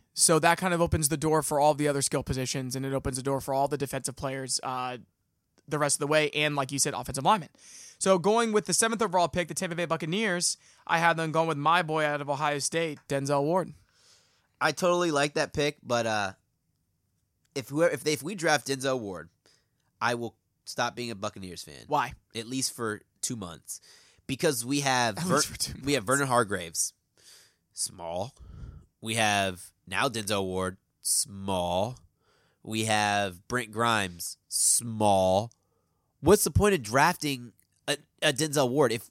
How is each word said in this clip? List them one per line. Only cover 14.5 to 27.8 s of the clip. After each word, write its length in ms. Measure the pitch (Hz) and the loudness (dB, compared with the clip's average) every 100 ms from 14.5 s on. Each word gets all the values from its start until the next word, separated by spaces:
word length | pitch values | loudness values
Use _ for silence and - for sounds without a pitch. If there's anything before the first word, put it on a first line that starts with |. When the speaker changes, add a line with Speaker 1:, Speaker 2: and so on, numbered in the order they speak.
| - | -2
Speaker 2:
I 140 | 151 | -2
totally 380 | 147 180 175 175 | 2 2 4 2
like 240 | 147 147 156 | 2 2 0
that 180 | 139 | -2
pick, 240 | 147 147 - | 0 -2 -2
but, 240 | - 120 113 | -2 0 2
uh, 280 | 107 98 95 _ _ _ _ _ _ _ _ _ _ _ 139 | 0 -2 -6 _ _ _ _ _ _ _ _ _ _ _ -10
if 140 | 123 | -6
whoever, 240 | 143 170 | 0 2
if 100 | 143 | 2
they, 80 | 147 | -2
if 80 | 147 | -2
we 120 | 139 202 | -4 -2
draft 320 | 160 147 135 | 0 0 0
Denzel 320 | 135 135 131 | -4 -2 -2
Ward, 300 | 104 87 82 _ _ _ _ _ _ - | -4 -10 -14 _ _ _ _ _ _ -4
I 140 | 117 120 | -2 0
will 200 | 120 - _ _ - | -4 -10 _ _ -10
stop 300 | - 120 110 | -4 -4 -4
being 160 | 120 | -8
a 40 | 101 | -6
Buccaneers 480 | 104 104 92 85 | -8 -8 -12 -14
fan. 220 | - 69 58 | -14 -16 -4
Speaker 1:
Why? 260 | 143 123 - _ 113 | -2 -2 -6 _ -12
Speaker 2:
At 120 | 113 | -8
least 280 | 131 127 - | -4 -4 -4
for 260 | 113 104 - _ | -6 -6 -10 _
two 140 | - 120 | -8 -6
months, 460 | 90 80 - - - - _ _ - | -10 -12 -14 -16 -18 -20 _ _ -8
because 380 | 135 170 123 120 | -2 0 0 -2
we 160 | 143 | 0
have 360 | 139 127 117 98 | 2 2 2 -2
Speaker 1:
At 60 | |
Speaker 2:
Ver-, 120 | 180 147 | 0 0
Speaker 1:
least 120 | - | 0
for 100 | - | -4
two 160 | - - | -8 -6
Speaker 2:
we 100 | 131 | -2
have 100 | 139 101 | 0 2
Speaker 1:
months. 140 | 139 | 0
Speaker 2:
Vernon 80 | 139 | 4
Hargraves, 680 | 123 107 98 85 82 - - _ _ - - _ _ _ | 2 2 -2 -4 -4 -6 -8 _ _ -20 -20 _ _ _
small. 640 | - | -8